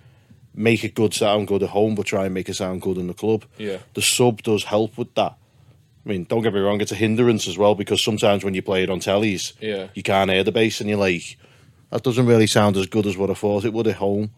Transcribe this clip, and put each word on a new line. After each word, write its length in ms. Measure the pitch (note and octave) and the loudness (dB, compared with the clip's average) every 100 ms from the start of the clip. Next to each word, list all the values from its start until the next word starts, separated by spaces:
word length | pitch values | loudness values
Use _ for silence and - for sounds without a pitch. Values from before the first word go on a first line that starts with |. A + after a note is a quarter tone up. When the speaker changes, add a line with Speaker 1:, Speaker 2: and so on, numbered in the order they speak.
| - _ _ - - | -20 _ _ -20 -16
Speaker 1:
make 300 | - A2 A#2 | -2 0 0
it 100 | G#2+ | -2
good 200 | - G#2+ | 0 0
sound 340 | - A2 G#2+ G2 | 2 2 2 0
good 140 | G2 | 0
at 80 | F#2+ | 0
home, 240 | G2+ A2 | 0 0
but 100 | G#2 | 0
try 220 | G2+ G2+ F#2+ | -4 -2 -2
and 80 | |
make 120 | F#2 F#2 | -4 -6
it 60 | |
sound 280 | F#2 F#2+ F#2 | -6 -6 -4
good 160 | G2 F#2 | -4 -4
in 80 | F2+ | -6
the 80 | |
club. 320 | F2 G#2+ A2 - - | -4 -2 -2 -4 -12
Speaker 2:
Yeah. 220 | G#2 F#2+ - | -10 -10 -10
Speaker 1:
The 80 | - | -4
sub 400 | - - B2 G#2+ | -2 2 2 2
does 220 | A#2 G#2 | 0 -2
help 340 | - G#2 A2 - | 0 0 0 -4
with 160 | A#2+ | -6
that. 180 | - F2+ - _ _ _ _ _ _ | -2 -2 -4 _ _ _ _ _ _
I 40 | - | -8
mean, 160 | F#2+ E2+ | -6 -4
don't 140 | A2+ | -2
get 100 | A2 | 0
me 80 | G2 | 0
wrong, 200 | G2 G#2 | 0 0
it's 100 | G#2 | -2
a 20 | |
hindrance 540 | G2 A2 A2+ A#2+ G#2+ - | -2 0 2 2 2 0
as 80 | F2 | 2
well, 180 | G#2 | 2
because 280 | G2+ G2+ G#2 | 2 0 0
sometimes 400 | - G#2+ A2 G2+ | 0 2 2 2
when 80 | G2+ | 0
you 80 | F#2 | -4
play 220 | G2 F#2+ | -2 -2
it 80 | F#2 | 0
on 100 | F2+ | -2
tellies, 540 | G#2 G2 G#2+ F2+ - - | 0 0 0 -2 -6 -10
Speaker 2:
Yeah. 260 | G#2+ G2+ F#2+ | -8 -8 -8
Speaker 1:
you 80 | G2 | -8
can't 280 | F#2 G2 G2 | 0 2 4
hear 140 | F#2+ | 2
the 80 | G2 | 2
bass, 260 | G2+ A2 - | 2 2 0
and 80 | G#2 | -2
you're 80 | G#2 | 0
like, 400 | F#2+ F2 - - - _ _ _ - | 0 0 -6 -18 -20 _ _ _ -10
"That 120 | A2+ | -4
doesn't 240 | B2+ A#2 A#2+ | -2 2 4
really 200 | A#2 G#2+ | 6 6
sound 300 | A#2 G#2 G2 | 4 4 2
as 80 | |
good 220 | F#2+ A2+ G2+ | 0 0 0
as 100 | F#2 | 0
what 140 | G2 | -2
I 40 | |
thought 300 | F#2 G#2 G#2 | -2 0 0
it 80 | A2+ | -2
would 140 | G#2+ A2 | -2 -2
at 80 | F#2 | 0
home." 340 | G2+ G2+ G#2+ | 0 -2 -4